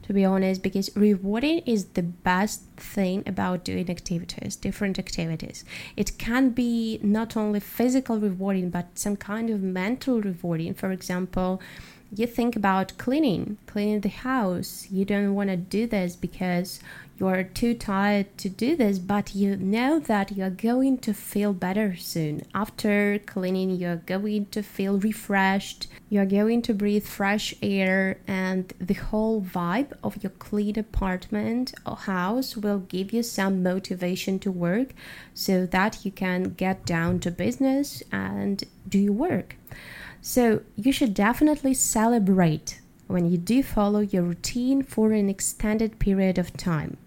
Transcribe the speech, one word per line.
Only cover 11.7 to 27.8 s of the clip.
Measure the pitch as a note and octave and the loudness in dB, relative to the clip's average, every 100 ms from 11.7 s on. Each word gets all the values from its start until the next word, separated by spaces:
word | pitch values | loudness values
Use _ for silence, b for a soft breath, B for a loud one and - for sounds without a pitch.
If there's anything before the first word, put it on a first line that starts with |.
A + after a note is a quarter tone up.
| B B B B | B B B B
you | G#3 A#3 | -4 -2
think | B3 A#3+ A#3 | 0 0 2
about | G3 F#3+ F#3+ - | 2 2 0 -4
cleaning, | - C#4+ D4 F3 - G#3 - | -2 2 2 0 -4 -10 -8
cleaning | G#3 G#3 G#3+ | -4 0 0
the | G3+ | -2
house. | - B3+ C4 G3 F3+ - - - | -4 -2 0 0 -2 -6 -10 -6
You | F#3+ G3 | -2 0
don't | G3+ G3+ | 0 0
wanna | G3 G3 F#3 | 0 0 -2
do | F#3 G3+ A#3 | -2 -2 0
this | G#3 F3+ | 0 -2
because | F3 F3 - F#3 F3 F3+ - B B B - | -4 -8 -4 0 0 -2 -8 B B B -2
you | F#3+ | 0
are | F#3 | 0
too | F#3 - A#3 | -2 0 0
tired | A#3 - G3 G3+ G3+ G3 - | 0 -2 2 4 2 0 -6
to | G3 | -10
do | F#3+ A#3 E4 | -2 0 2
this, | G#3+ G3 | 2 2
but | F3+ G3+ G3 | 0 -2 0
you | G3 G3+ G3 | 0 0 0
know | F#3+ A3 B3+ D#4+ | 0 2 2 2
that | C#4+ G#3 G3 | 2 0 0
you | G3 | -2
are | F#3+ | -4
going | F#3 A3 B3 C4+ B3+ | -2 0 2 2 2
to | - | 0
feel | G3+ - G#3 G#3 | -4 -4 0 0
better | F#3 F3+ G3 G#3+ F3 | 0 0 0 0 -2
soon. | - E3+ D#3 D3 - | -6 -2 -2 -2 -4
After | G3 G#3+ - G#3+ G3+ G3+ G#3 | -4 -4 -2 2 4 4 0
cleaning, | - G3 F3+ F#3 F#3+ | -2 -4 0 0 0
you | F#3 F3 | 0 -2
are | E3+ | -4
going | - F#3+ G#3 G#3+ G3+ | -2 -4 0 -2 -2
to | A3 | -6
feel | G#3 - G3 G3+ | -6 -4 0 2
refreshed. | G#3 G#3+ - G3 F#3+ G3 - - - B - | 0 -2 0 2 4 2 -2 -12 -12 B -2
You | G#3 | 2
are | G3 | 4
going | G3 G#3+ A#3 | 4 4 2
to | A#3 | 2
breathe | G3+ G#3 G#3 G#3 | 0 2 2 0
fresh | - G3 G#3+ - - | -2 0 0 -2 -4
air, | G#3 G3 | 0 2